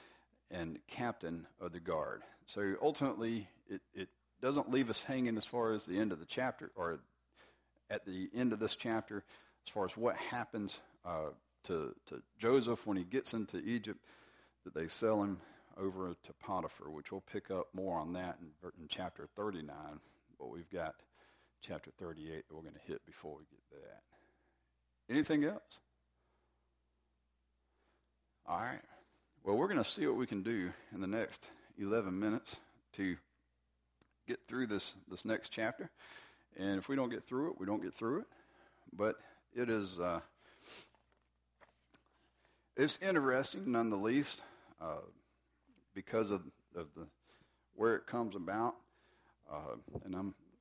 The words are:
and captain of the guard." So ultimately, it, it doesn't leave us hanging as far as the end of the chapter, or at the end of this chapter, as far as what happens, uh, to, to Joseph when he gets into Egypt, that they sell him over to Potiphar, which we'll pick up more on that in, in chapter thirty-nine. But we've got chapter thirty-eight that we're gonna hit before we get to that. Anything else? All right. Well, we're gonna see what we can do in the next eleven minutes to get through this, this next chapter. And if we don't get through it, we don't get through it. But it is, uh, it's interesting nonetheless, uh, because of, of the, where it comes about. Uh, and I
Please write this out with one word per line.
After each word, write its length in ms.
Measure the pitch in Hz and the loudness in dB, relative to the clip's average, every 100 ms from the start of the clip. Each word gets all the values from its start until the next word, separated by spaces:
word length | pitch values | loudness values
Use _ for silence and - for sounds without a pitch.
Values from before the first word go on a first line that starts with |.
| - - _ _ - | -20 -20 _ _ -10
and 280 | - - 78 - | -6 -4 -6 -10
captain 600 | - 120 - 85 82 80 - | -2 -2 -2 -4 -6 -8 -8
of 100 | 87 | -8
the 80 | 85 | -6
guard." 440 | 82 80 69 53 - - - | 0 2 0 -4 -12 -20 -8
So 300 | 101 101 95 | 0 2 4
ultimately, 680 | 151 147 139 110 113 113 95 - - | 2 4 0 2 0 0 -4 -16 -8
it, 120 | 101 _ | -8 _
it 160 | 92 95 _ _ - | -10 -10 _ _ -2
doesn't 280 | 127 143 - | 2 2 4
leave 200 | 131 117 | 4 4
us 140 | 104 | 0
hanging 340 | - 131 123 110 | 0 2 2 2
as 80 | - | 0
far 260 | 123 113 | 2 2
as 140 | 107 - | 2 0
the 120 | 95 | 2
end 140 | 110 | 2
of 80 | 80 | 0
the 60 | 85 | -2
chapter, 460 | - 127 - - - | 0 0 -2 -10 -2
or 240 | 85 78 - _ _ - - _ _ _ - | -2 -2 -8 _ _ -20 -20 _ _ _ -6
at 160 | 104 98 | -6 -4
the 240 | 92 92 113 | -4 -2 2
end 160 | 127 | 2
of 80 | 107 | 2
this 160 | 107 - | 0 0
chapter, 480 | 117 113 - 104 - - - _ - | 0 0 0 -8 -8 -20 -20 _ -6
as 60 | |
far 140 | 107 92 | -2 -2
as 100 | 110 | 2
what 220 | 120 - | 0 0
happens, 640 | - 123 110 113 101 - - - 87 | -4 -4 -4 -4 -4 -6 -10 -12 -4
uh, 240 | 82 76 - _ _ | -2 -2 -6 _ _
to, 320 | - 82 67 - - | -2 0 0 -6 -12
to 140 | 69 - - | -14 -14 0
Joseph 480 | 113 135 117 113 107 | 6 6 6 0 0
when 120 | 95 | -2
he 80 | 87 | 0
gets 280 | 131 - | -2 0
into 240 | 113 101 90 | -2 -2 -4
Egypt, 440 | 113 120 104 - - - - - - _ 90 | -2 -2 -2 -10 -14 -20 -20 -20 -20 _ -8
that 80 | |
they 160 | 78 82 | -4 -2
sell 340 | - 113 107 | 2 4 6
him 160 | 101 90 - - - - | 4 0 -8 -20 -18 -4
over 380 | 95 92 90 85 | -4 -2 -6 -6
to 100 | - | -12
Potiphar, 560 | - - 92 80 - 78 | -12 -2 -2 -2 -8 -10
which 240 | 76 - | -10 -8
we'll 80 | 95 | -10
pick 280 | - 104 - | -6 -8 -2
up 200 | 92 - | -2 -2
more 240 | 95 95 85 | -2 -2 0
on 140 | 80 | -2
that 260 | 90 90 82 | -2 -4 -6
in, 300 | 82 76 87 87 | -12 -12 -14 -12
in 60 | 76 | -8
chapter 380 | - 90 - 73 - | -6 -6 -8 -12 -4
thirty-nine. 640 | 104 90 76 76 76 76 - - _ - | -2 -2 -6 -10 -12 -14 -18 -20 _ -12
But 120 | 64 | -10
we've 200 | 82 80 | -10 -8
got 260 | 90 78 - _ _ - _ _ - | -4 -4 -6 _ _ -20 _ _ -16
chapter 280 | - 80 - - | -10 -10 -10 -10
thirty-eight 500 | 87 80 78 80 - | -8 -8 -8 -8 -10
that 80 | 80 | -14
we're 60 | |
gonna 160 | 78 - - | -14 -14 -8
hit 180 | 80 - | -8 -8
before 300 | - 78 73 | -14 -12 -12
we 80 | - | -16
get 180 | - _ | -20 _
to 180 | 71 69 | -18 -18
that. 160 | - _ - _ _ _ _ _ _ _ _ - | -20 _ -20 _ _ _ _ _ _ _ _ 2
Anything 340 | 131 151 151 | 2 4 4
else? 360 | 147 214 - - _ _ _ _ _ _ _ _ _ _ _ _ _ _ _ _ _ _ _ _ _ _ _ _ _ _ - | 2 -2 -12 -20 _ _ _ _ _ _ _ _ _ _ _ _ _ _ _ _ _ _ _ _ _ _ _ _ _ _ -2
All 120 | 87 | 0
right. 220 | 120 - - - - _ _ _ | 0 -4 -12 -20 -20 _ _ _
Well, 120 | - 110 | 2 4
we're 120 | 190 | 6
gonna 160 | 165 | 4
see 220 | 107 - 151 | 2 2 2
what 120 | 117 | 4
we 100 | 123 | 2
can 160 | 101 | 0
do 280 | 104 113 90 - - | 0 0 0 -4 -10
in 80 | 92 | -4
the 60 | 95 | -2
next 400 | 113 104 - - - - - | 0 -2 -4 -12 -20 -18 -4
eleven 400 | 98 113 95 92 | 2 2 2 2
minutes 360 | 107 117 - - - _ _ | 2 0 -2 -16 -16 _ _
to 240 | - 95 87 _ _ _ _ _ _ _ _ - _ - | -2 0 -2 _ _ _ _ _ _ _ _ -20 _ -4
get 120 | 120 - | -4 -2
through 200 | 123 120 | 0 2
this, 280 | 101 - 98 - | 2 0 -8 -10
this 160 | 90 110 | -6 0
next 240 | 110 - | 0 0
chapter. 400 | - 110 - 185 - - - - - _ - | 0 0 0 -10 -12 -18 -18 -20 -20 _ -2
And 200 | 95 98 | 2 2
if 120 | - | 2
we 60 | 139 | 2
don't 140 | 123 | 2
get 180 | 113 - | 0 -2
through 240 | 127 160 | 0 0
it, 80 | - | 0
we 60 | 95 | 0
don't 160 | 107 | 0
get 120 | - | 0
through 260 | - 113 165 | -2 0 0
it. 60 | - - - - - _ - | -2 -16 -20 -20 -20 _ -10
But 260 | 90 107 - - - _ | 2 2 2 -8 -20 _
it 160 | 120 120 | -2 2
is, 300 | 113 95 90 | 4 2 0
uh, 200 | 87 85 - _ - - - - - _ _ _ _ _ _ _ - _ _ - _ _ _ _ _ _ _ - | 0 0 -4 _ -20 -20 -14 -14 -14 _ _ _ _ _ _ _ -20 _ _ -20 _ _ _ _ _ _ _ 4
it's 220 | 147 - | 4 4
interesting 720 | 190 170 135 127 135 190 104 | 4 6 6 4 2 0 2
nonetheless, 680 | 117 113 101 107 139 139 - - - - - | 4 4 4 4 4 2 -4 -10 -20 -20 -8
uh, 200 | 80 73 50 - _ _ _ _ _ - _ | -6 -6 -8 -18 _ _ _ _ _ -20 _
because 380 | 98 - 113 104 | -12 0 2 4
of, 100 | 98 73 - _ 85 | 2 -2 -16 _ -10
of 120 | 78 82 | -8 -10
the, 120 | 76 _ _ - _ _ _ - | -14 _ _ -20 _ _ _ 4
where 200 | 113 101 | 4 4
it 120 | - | 2
comes 280 | 123 110 95 | 0 0 -2
about. 400 | 85 107 117 - _ _ _ _ _ _ - | -2 0 0 -2 _ _ _ _ _ _ -8
Uh, 240 | 73 76 57 - 101 | -8 -6 -8 -8 -10
and 120 | 98 90 | -4 -4
I 60 | 98 - - - | -4 -6 -20 -16